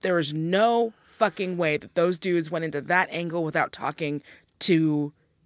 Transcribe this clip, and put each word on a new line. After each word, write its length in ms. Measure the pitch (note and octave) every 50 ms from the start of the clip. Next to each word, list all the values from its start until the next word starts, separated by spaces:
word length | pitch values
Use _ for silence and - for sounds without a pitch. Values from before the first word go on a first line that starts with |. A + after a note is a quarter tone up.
there 180 | - F#3 F3+ E3+
is 160 | D3 C#3+ D3+
no 580 | D#3 D#3+ E3+ F#3 G3+ A3 A#3 A#3 A#3 A#3 A3+ - _ _ _
fucking 460 | - - A3 G3 - - F#3 F#3 F3+
way 200 | F3 E3+ D3+ D3+
that 180 | D3 - - -
those 240 | F3 E3+ F3+ F#3 -
dudes 320 | - F#3 F3 E3+ D#3+ D3+
went 140 | E3+ D#3+ E3
into 160 | D#3 C#3+ C#3+
that 280 | B2+ D#3+ F3 F#3 F#3 -
angle 320 | - E3 E3+ E3+ E3 F3 D#3+
without 260 | D3+ - D#3+ C3 -
talking 500 | - - - C#3+ - - D#3+ C#3+ D3 D3 - - - - _ _ _ -
to 520 | - G3+ F3 D#3+ D#3+ D#3 D3+ D3 D3 D3 _ _ _ _ _ _ _